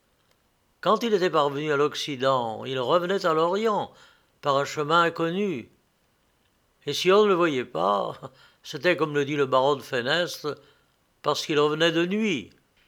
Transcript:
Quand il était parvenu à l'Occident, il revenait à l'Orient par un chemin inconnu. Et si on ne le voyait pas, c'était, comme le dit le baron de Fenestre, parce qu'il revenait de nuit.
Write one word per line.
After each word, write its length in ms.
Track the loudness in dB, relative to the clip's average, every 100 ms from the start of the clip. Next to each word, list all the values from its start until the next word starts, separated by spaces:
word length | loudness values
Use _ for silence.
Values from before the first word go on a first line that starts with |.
| _ _ _ _ _ _ _ _
Quand 220 | 0 0
il 100 | 2
était 160 | 0 2
parvenu 420 | 2 0 0 -2
à 60 | 2
l'Occident, 880 | 0 0 -8 -2 0 0 0 -6 -6
il 140 | -4
revenait 460 | 0 0 2 -2 0
à 80 |
l'Orient 600 | 2 0 0 0 -2 -4 -12 -20 _ _ _
par 160 | 0 0
un 80 | 0
chemin 380 | -4 0 2
inconnu. 640 | 2 0 -4 -2 -4 -4 -10 _ _ _ _ _ _ _ _ _ _ _ -8
Et 60 |
si 180 | -2 4
on 120 | 6
ne 60 | 6
le 60 | 4
voyait 300 | 2 0 -4
pas, 540 | -2 0 0 -2 -8 -16 -20 _ _
c'était, 340 | -16 -4 0 0
comme 160 | 0
le 120 | 0 -2
dit 100 | 0
le 100 | 2
baron 300 | 4 4 0
de 80 |
Fenestre, 760 | -2 -4 -2 -2 -2 -6 -8 -10 _ _ _ _ _ _
parce 240 | -4 -2 0
qu'il 140 | 2
revenait 320 | 2 2 0
de 140 | 2 0
nuit. 440 | 0 -2 -2 -6 _ _ _